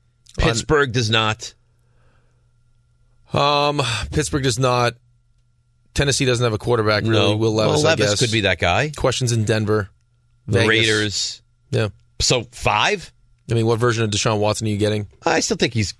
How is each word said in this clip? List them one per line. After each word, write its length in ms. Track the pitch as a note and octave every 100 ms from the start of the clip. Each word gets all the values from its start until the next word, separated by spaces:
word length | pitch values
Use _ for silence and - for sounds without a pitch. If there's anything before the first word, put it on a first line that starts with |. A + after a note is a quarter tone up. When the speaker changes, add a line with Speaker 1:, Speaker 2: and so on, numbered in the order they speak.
| _ _ - -
Speaker 1:
on 60 | -
Speaker 2:
Pittsburgh 460 | A2+ - D3 C#3+
does 180 | C3 A2
not. 440 | A2+ A2 G#2+ - - _ _ _ _ _ _ _ _ _ _ _ _ _ _ _ _ _
Speaker 1:
Um, 480 | - C#3+ D3 D3 D3 B2 A2 -
Pittsburgh 320 | D3+ C#3+ D#3
does 160 | C3+ A2+
not. 340 | C3 B2 A#2+ A#2 _ _ _ _ _ _ _ _ _
Tennessee 320 | - C#3+ B2 C3
doesn't 180 | A#2+
have 100 | B2
a 40 | G#2+
quarterback, 460 | - A#2+ G#2+ G#2+
really. 100 | G#2+
Speaker 2:
No. 220 | A2 G2+ G#2+
Speaker 1:
Will 160 | A2
Levis, 240 | G#2+ G#2+ -
Speaker 2:
Well, 100 | D3+
Speaker 1:
I 20 |
Speaker 2:
Levis 180 | D#3+ C3
Speaker 1:
guess. 80 | G#2
Speaker 2:
could 120 | B2
be 100 | A2
that 180 | G2 F#2
guy. 300 | G2 A2 D3 C#3+
Speaker 1:
Questions 360 | C3+ A#2 B2
in 120 | A#2
Denver, 460 | G#2+ A2 G#2 G#2+ G2 _ _ _ _ _ -
Speaker 2:
The 120 | B2
Speaker 1:
Vegas. 100 | A2+
Speaker 2:
Raiders. 720 | A2 A2+ G#2+ G#2 G2+ - - _ _ _
Speaker 1:
Yeah. 180 | A#2+ G#2+ - _ -
Speaker 2:
So, 240 | - C3 -
five? 600 | - - G#2 C#3 G3+ - - _ _ -
Speaker 1:
I 20 | A#2
mean, 100 | A2+
what 120 | A2+
version 240 | A#2+ A2+
of 60 | A2+
Deshaun 300 | G2+ A#2+ G#2+
Watson 280 | G#2 G#2 A2
are 20 |
you 60 | G#2
getting? 300 | G#2 G#2+ G2+ - -
Speaker 2:
I 160 | A3
still 160 | - G#3
think 160 | D#3
he's 180 | A2+ G2+ -